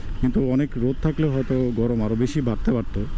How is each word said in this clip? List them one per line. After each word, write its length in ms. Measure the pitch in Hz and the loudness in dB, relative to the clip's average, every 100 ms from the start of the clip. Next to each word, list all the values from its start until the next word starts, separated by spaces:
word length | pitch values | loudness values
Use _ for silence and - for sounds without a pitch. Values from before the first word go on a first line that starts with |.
| - - | -4 -2
কিন্তু 300 | 127 220 131 | 0 2 2
অনেক 200 | 131 143 123 | 2 0 0
রোদ 200 | 123 135 | -2 0
থাকলে 260 | 160 156 156 | -2 0 0
হয়তো 440 | 135 123 131 127 113 | 0 0 0 0 0
গরম 260 | 117 117 | 0 0
আরও 140 | 107 110 | 0 0
বেশি 240 | 123 156 | 0 0
বাড়তে 320 | 123 104 - | 0 0 0
পারতো, 320 | 120 - 101 107 | 0 0 -2 -2